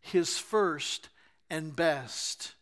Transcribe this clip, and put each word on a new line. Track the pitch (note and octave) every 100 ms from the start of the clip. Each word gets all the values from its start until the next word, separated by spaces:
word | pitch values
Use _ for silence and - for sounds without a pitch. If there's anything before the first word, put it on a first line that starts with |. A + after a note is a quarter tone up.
his | - F#3 E3+ -
first | - A3 G3 D3 - - - _ _ _ _
and | D#3 D#3
best. | C#3+ E3 C#3+ B2 - - - - -